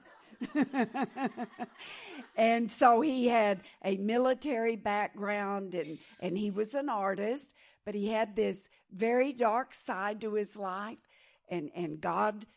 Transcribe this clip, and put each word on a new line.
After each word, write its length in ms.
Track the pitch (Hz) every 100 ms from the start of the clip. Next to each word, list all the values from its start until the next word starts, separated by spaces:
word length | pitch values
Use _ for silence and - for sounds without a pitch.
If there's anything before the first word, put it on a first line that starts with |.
<laughs> 40 | - - - - - 294 - 269 220 269 254 - 262 - 240 - 233 - - - 403 311 - -
And 340 | 226 233 226
so 300 | - 254 233
he 260 | 302 262 240
had 340 | 233 208 190 - -
a 120 | 196 196
military 800 | 208 240 254 254 294 233 233 220
background 960 | 208 208 202 208 202 208 196 202 190
and, 240 | 175 151 151 - -
and 160 | 180 190
he 140 | 208
was 240 | 196 220
an 140 | 277 294
artist, 680 | 214 196 196 214 285 - - - _
but 100 | 208
he 140 | 208 202
had 260 | 220 220
this 340 | 202 202 190 - _ _
very 420 | 185 226 247 277
dark 420 | 240 226 233 254
side 460 | - - 190 202 214
to 120 | 220
his 220 | 214 202 208
life. 420 | 190 190 214 - _ _ _ _ -
And, 200 | 175 147
and 260 | - 165 156
God 460 | 175 175 214 208 214